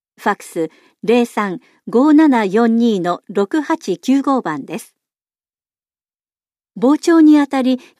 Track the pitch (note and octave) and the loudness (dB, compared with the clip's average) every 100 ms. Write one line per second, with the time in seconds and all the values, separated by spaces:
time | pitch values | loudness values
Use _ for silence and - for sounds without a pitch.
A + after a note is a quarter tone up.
0 | _ _ A3 G3 - F3 D#3+ - _ _ | _ _ -6 -6 -8 -8 -8 -10 _ _
1 | F#3 A#3+ A#3+ - G#3 F3+ - _ - A3 | -2 0 0 -4 -8 -8 -14 _ -4 0
2 | D4 D4 D#4+ B3 G3+ G3+ A#3 A3+ A#3 G3+ | 2 4 4 2 0 0 0 0 0 0
3 | E3+ F3 - G3+ G3+ D#4 C#4+ D#4+ - F3 | -4 -6 -6 -6 -4 -4 -4 -6 -6 -6
4 | - C4+ C4+ C4+ F#3 D3+ A#2+ F3 - _ | -2 -2 -2 -4 -4 -10 -10 -14 -14 _
5 | _ _ _ _ _ _ _ _ _ _ | _ _ _ _ _ _ _ _ _ _
6 | _ _ _ _ _ _ _ - A#3 D4+ | _ _ _ _ _ _ _ -4 0 0
7 | - E4 D#4 D4 C#4+ C4+ B3+ B3+ - | 2 4 6 4 2 -2 -2 -4 -6